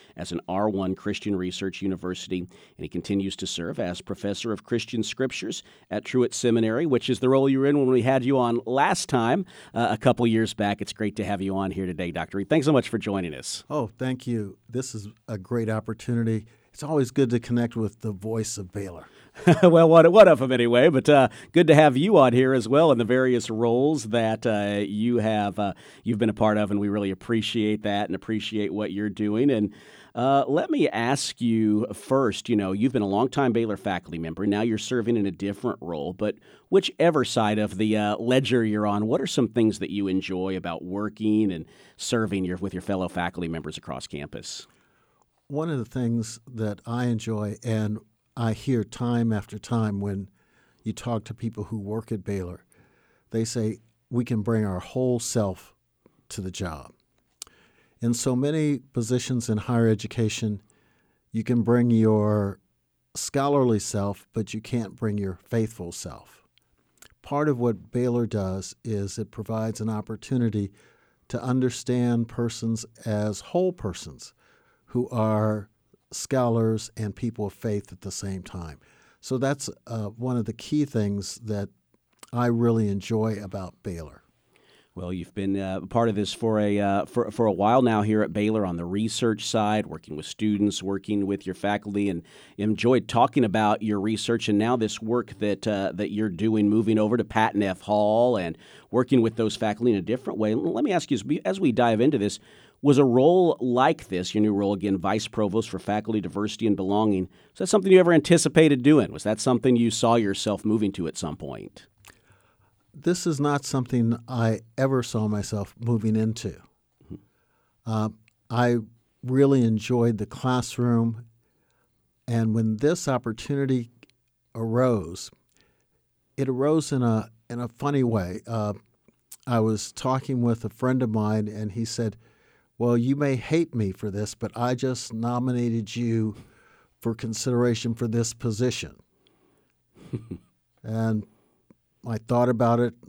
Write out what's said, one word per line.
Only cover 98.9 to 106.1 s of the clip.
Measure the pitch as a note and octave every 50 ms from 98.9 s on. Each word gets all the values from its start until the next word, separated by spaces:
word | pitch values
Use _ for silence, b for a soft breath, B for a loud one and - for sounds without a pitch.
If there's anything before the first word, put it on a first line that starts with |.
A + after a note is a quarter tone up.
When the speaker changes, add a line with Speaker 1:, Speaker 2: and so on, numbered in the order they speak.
| -
Speaker 1:
working | B2 B2 - C#3 B2+
with | A2+ A2+ A2+
those | A#2+ A2+ G#2+ -
faculty | - A2+ G#2 G#2 G#2+ A#2+ B2
in | G#2+ G2
a | E2+
different | F#2 A#2 C3 - - G2 G2+
way. | A2 G#2+ A2
Let | B2+ F2 E3 G#3 A3+ D4
me | B3+ F#3
ask | E3+ - -
you, | C3+
as | G#2 -
we, | B2+ D3 G3 -
as | - G3 G3
we | F#3 C#3 A2
dive | B2 A#2+ A#2 A2+ G#2+
into | A#2+ D3+ D3 A2+
this, | G2+ G#2 - - b b b b b b b b
was | - C#3+ C#3 C3+
a | C#3
role | B2+ A#2 B2+ C3+ D#3+ F3 F#3+ F3+ E3 - -
like | B2 B2+ A#2+ B2 C3 D3+ D#3+ D#3+ - -
this, | F#2 F2 F2+ - -
your | G#2+ G#2
new | G#2+ G#2
role | G2+ G2+ G2 G#2
again, | F#2+ F#2 G2+ G2 F2+
Vice | E2 F#2+ G#2 A2 A2
Provost | - - A2+ G#2+ G2 F#2 A2+ A2 -
for | - F2+
Faculty | - - G2+ G#2+ G#2+ A#2